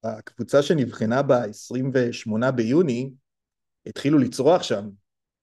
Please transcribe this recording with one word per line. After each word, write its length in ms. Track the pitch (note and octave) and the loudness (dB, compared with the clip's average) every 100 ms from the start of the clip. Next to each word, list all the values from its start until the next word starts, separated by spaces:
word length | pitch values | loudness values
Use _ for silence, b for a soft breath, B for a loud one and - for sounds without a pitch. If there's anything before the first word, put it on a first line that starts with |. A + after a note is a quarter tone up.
| A2+ | -8
הקבוצה 580 | A2 - - A2+ C#3+ | -10 -14 -12 0 2
שנבחנה 580 | C#3+ E3 A#2+ - A2 B2+ | 4 0 0 -2 -2 0
בעשרים 680 | C#3 B2 G#2+ G#2+ - B2 C3+ | 2 2 2 -10 -8 -4 0
ושמונה 580 | C3 A#2+ A#2 A2 G#2+ B2+ | 0 0 -4 -4 0 0
ביוני, 600 | B2+ A2 D3 E3+ A#2+ C3+ - _ _ _ _ _ _ - | 0 0 2 2 -2 -6 -12 _ _ _ _ _ _ -16
התחילו 320 | - C#3 D3+ | -4 2 2
לצרוח 460 | B2+ - C3+ F3+ | 2 2 2 2
שם. 260 | - G#2+ G#2 G2 _ _ _ _ | 0 -6 -6 -16 _ _ _ _